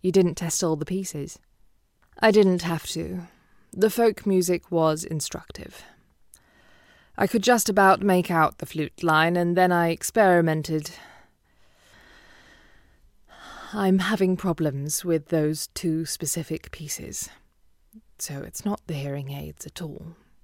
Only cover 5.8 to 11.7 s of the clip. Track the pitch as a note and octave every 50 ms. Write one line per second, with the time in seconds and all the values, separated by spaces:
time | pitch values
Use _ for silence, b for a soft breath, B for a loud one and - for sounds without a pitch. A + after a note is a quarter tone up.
5.8 | - - - _ _ _ _ _ _ _ b b b b b b b b b b
6.8 | b b b b b b b - G3 F#3+ - A3+ G3 A#3+ B3 A3+ - - G3 G3+
7.8 | G3 F#3+ F#3+ - F#3+ G3+ F#3 F3+ E3+ - F3 E3 D#3 - - _ - - - D#3
8.8 | D3+ C#3+ - - - E3+ D#3 D#3 D#3+ E3+ F3 F3 F3 F3 F3 F3+ F#3 F3+ F3+ F3
9.8 | E3+ E3 E3 - - - _ A3+ G#3 F#3 F3 F3 E3 E3 D#3+ D#3 D3 - D#3+ D#3
10.8 | D3+ - - B B B B B B B B _ b b b b b b